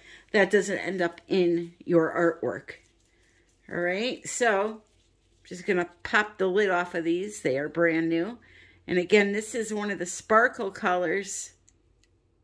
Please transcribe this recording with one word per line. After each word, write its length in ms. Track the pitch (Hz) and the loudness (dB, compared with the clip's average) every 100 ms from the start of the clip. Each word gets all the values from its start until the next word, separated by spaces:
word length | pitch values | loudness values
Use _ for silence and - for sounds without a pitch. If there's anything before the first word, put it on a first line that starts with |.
| - - _ | -20 -20 _
that 200 | 208 190 | 2 4
doesn't 260 | 202 196 135 | 4 2 -4
end 240 | - 190 | -4 -2
up 200 | 170 - - | -2 -4 -2
in 460 | 196 175 170 170 - - | 2 4 2 -4 -10 2
your 280 | 170 160 | 2 2
artwork. 600 | 160 170 - 117 95 - - _ _ _ _ _ _ _ _ - | 2 0 0 -6 -6 -12 -18 _ _ _ _ _ _ _ _ -10
All 100 | 175 | -4
right, 480 | 175 190 247 - - | -2 -2 -4 -6 -10
so 540 | - 240 196 214 226 _ _ _ _ _ _ - | 0 2 2 0 -6 _ _ _ _ _ _ -18
just 200 | 180 - | -8 -2
gonna 240 | 180 175 - | 0 -2 -8
pop 340 | - 220 214 - | 0 0 0 -2
the 100 | 190 | 0
lid 220 | 196 202 | 2 2
off 240 | 175 175 | 0 -2
of 100 | 175 | -4
these. 380 | 165 175 208 - | -2 -2 -4 -4
They 160 | 156 135 | -2 -2
are 120 | 151 | -2
brand 400 | 165 170 160 165 | 2 2 2 0
new. 280 | 165 196 247 _ - - _ - | 0 -2 -8 _ -20 -20 _ -4
And 100 | 180 | -2
again, 340 | 175 208 202 | 4 4 4
this 240 | 208 220 240 | -2 -4 -6
is 180 | 208 | -4
one 180 | 208 208 | -4 -4
of 80 | 190 | -6
the 60 | 185 | -8
sparkle 640 | - - 220 254 247 196 | -10 2 4 4 0 -8
colors. 840 | - 196 180 170 196 196 - - _ _ _ _ _ _ _ _ _ | -4 0 0 0 -2 -4 -10 -12 _ _ _ _ _ _ _ _ _